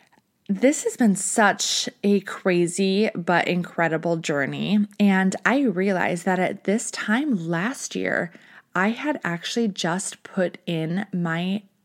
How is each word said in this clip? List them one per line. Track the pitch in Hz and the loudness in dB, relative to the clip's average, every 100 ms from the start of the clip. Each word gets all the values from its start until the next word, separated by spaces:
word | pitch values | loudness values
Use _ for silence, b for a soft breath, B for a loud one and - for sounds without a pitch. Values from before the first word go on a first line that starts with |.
| B B _ _ - | B B _ _ -4
this | 190 247 302 | 2 2 2
has | 466 - | -2 2
been | 233 185 | 4 4
such | - - 208 190 - - - - | 0 4 4 4 -2 -2 -4 -2
a | 202 202 | 2 2
crazy | - - 190 175 175 185 196 190 220 - | 0 -4 2 2 2 2 2 2 0 -2
but | 170 170 - | 0 2 2
incredible | 180 170 - 165 160 170 165 | 0 -2 0 0 0 -2 -2
journey, | 165 147 139 143 151 208 208 - | -2 -2 -2 -4 0 0 0 2
and | 202 190 190 - | 4 4 2 0
I | - 262 | 0 2
realized | 269 175 196 185 101 175 | 2 0 0 0 0 -2
that | 190 185 | 0 0
at | 180 196 | 0 -2
this | - 214 - | -2 -2 -2
time | - - 226 302 202 165 | -8 -2 -2 0 -2 -2
last | 170 208 277 - 185 | -2 -4 -6 -8 -6
year, | - - 175 B B B B 180 | -2 -2 -4 B B B B -2
I | 196 | 0
had | 226 285 285 | 0 -4 -4
actually | - 170 - 233 226 | -4 -6 -4 -2 -2
just | 185 175 180 - - | -2 -2 -2 -6 -12
put | - - 180 - - | -8 -4 -4 -4 -6
in | 165 160 180 - | -4 -2 -4 -4
my | 180 170 165 180 202 - _ | -4 -2 -2 -2 -4 -8 _